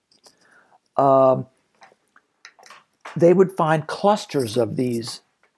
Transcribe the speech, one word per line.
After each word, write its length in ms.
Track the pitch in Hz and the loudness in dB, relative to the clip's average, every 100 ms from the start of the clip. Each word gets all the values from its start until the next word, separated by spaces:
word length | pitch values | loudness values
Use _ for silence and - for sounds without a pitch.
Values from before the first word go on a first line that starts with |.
| _ _ _ _ _ _ _ _ _ - | _ _ _ _ _ _ _ _ _ -2
Um, 500 | 139 135 131 131 123 _ _ _ - _ _ _ _ _ - _ - - _ _ - - | 2 4 4 2 -4 _ _ _ -20 _ _ _ _ _ -20 _ -20 -20 _ _ -16 2
they 160 | 170 | 4
would 240 | 185 185 - | 4 2 0
find 300 | 156 160 151 | -2 -2 -4
clusters 720 | - 202 208 - 143 117 113 | -4 -2 -2 -4 -6 -4 -4
of 180 | 113 - | -4 -4
these 460 | 127 117 113 - _ _ _ | -4 -6 -8 -14 _ _ _